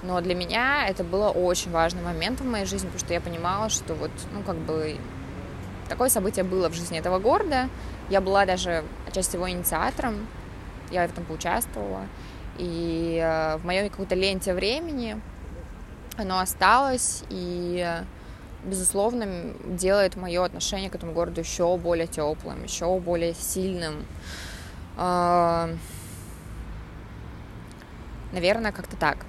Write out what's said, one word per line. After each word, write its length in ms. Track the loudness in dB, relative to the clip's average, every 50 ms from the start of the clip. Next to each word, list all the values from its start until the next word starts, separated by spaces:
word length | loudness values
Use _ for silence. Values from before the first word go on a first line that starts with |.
| -2
но 180 | 0 0 0
для 140 | 2 2 2
меня 520 | 2 0 0 2 2 4 4 4 4 2 2
это 140 | 2 0 0
было 260 | 0 2 4 4 4
очень 400 | 4 4 4 4 4 2 0 0
важным 340 | 4 4 4 4 2 0 -2
моментом 420 | -2 -2 0 0 0 0 0 -2 0
в 40 |
моей 140 | 0 0 0
жизни, 220 | 0 -2 -2 -2 -4
потому 120 | -4 -6
что 140 | -4 0 0
я 80 | 0
понимала, 480 | 0 -2 -4 -2 0 0 0 0 0 0
что 260 | 0 -2 -2 -2 -4
вот, 160 | -2 -2 -4 -4 -6 -8 -8 -6
ну, 100 | -6 -4
как 140 | -4 -4 -4
бы, 400 | -2 -2 0 0 0 -2 -4 -6 -8 -8 -8 -10 -8 -8 -8 -8 -8 -10 -10 -10 -10 -10 -10 -10 -6 -6
такое 200 | 0 2 4 4
событие 360 | 4 4 2 2 2 2 0
было 240 | 2 2 4 2 2
в 40 | 2
жизни 240 | 0 -4 -4 -4 -2
этого 200 | 0 2 2 4
города, 500 | 6 6 6 6 4 4 2 2 2 0 -2 -6 -8 -8 -10 -10 -6 2
я 120 | 2 4
была 240 | 4 6 6 6 6
даже 380 | 6 4 2 2 0 0 0 0 -2 -8 -10 -10 -4
отчасти 300 | -2 0 0 0 0 0
его 120 | -2 -2
инициатором, 760 | -2 -2 -2 0 2 2 2 2 0 0 -2 -2 -2 -2 -6 -8 -10 -12 -12 -12 -12 -12 -12 -12 -12 -10 -10 -2
я 160 | 2 2 2 2
в 40 |
этом 140 | 0 -4 -6
поучаствовала, 840 | -6 -6 -4 0 0 0 0 0 -2 -4 -6 -4 -4 -4 -6 -6 -8 -10 -12 -12 -12 -12 -12 -12 -12 -8 -6
и, 600 | -6 -4 -2 -2 -2 0 0 0 0 0 2 2 2
э, 340 | 2 2 2 2 0 0 -2
в 80 | -2
моей 240 | 0 0 2 0 0
какой-то 260 | -2 -4 -2 0 2
ленте 380 | 2 4 2 2 2 0 0 0
времени 680 | 2 2 0 0 0 -2 -4 -4 -4 -4 -4 -4 -6 -8 -10 -12 -12 -12 -12 -12 -12 -12 -12 -12 -14 -14 -14 -14 -14 -12 -12 -6 -6
оно 220 | -2 0 2 2
осталось, 840 | 2 2 2 6 8 10 10 10 8 6 4 2 2 0 -2 -2 -6 -6
и, 580 | -6 -4 -4 -2 -2 -2 -2 0 0 0 0 0 0 -2 -4 -8 -10 -14 -14 -14 -14 -14 -14 -14 -14 -10 -8
безусловно, 580 | -4 -4 0 0 2 2 4 2 2 2 0 -2
м, 520 | -2 -4 -4 -6 -6 -8 -8 -6 -6 -4 0
делает 380 | 4 6 6 6 6 4 2 -2
моё 260 | -6 -2 2 2 2
отношение 460 | 2 0 -2 -4 -2 -2 -2 -4 -4
к 60 | -6
этому 180 | -6 -6 -4 0
городу 280 | 0 0 0 0 -4
ещё 360 | -4 -4 0 2 4 4 4 2
более 300 | 4 2 2 2 2 0
тёплым, 560 | 0 -2 0 0 0 -2 -6 -8 -8 -8 -8
ещё 360 | -6 -6 -2 0 2 2 2
более 340 | 2 0 0 2 2 0 0
сильным. 680 | -2 -4 -4 -2 0 0 0 0 -2 -4 -4 -4 -6 -8 -10 -12 -12 -10 -10 -10 -10 -10 -10 -10 -12 -12 -12 -12 -12 -14 -14 -6 -2
Э, 800 | 0 2 4 4 6 6 8 8 8 6 6 4 2 0 -2 -6 -8 -10 -10 -10 -10 -10 -10 -12 -12 -12 -12 -12 -12 -12 -10 -10 -10 -10 -10 -10 -10 -12 -12 -14 -14 -14 -12 -12 -12 -12 -12 -12 -12 -12 -12 -14 -14 -14 -14 -16 -16 -16 -14 -14 -12 -12 -10 -10 -10 -6 -4
наверное, 380 | 2 4 4 4 6 4 0 0
как-то 240 | -2 -6 -8 -2 2
так. 200 | 4 4 4 2 -4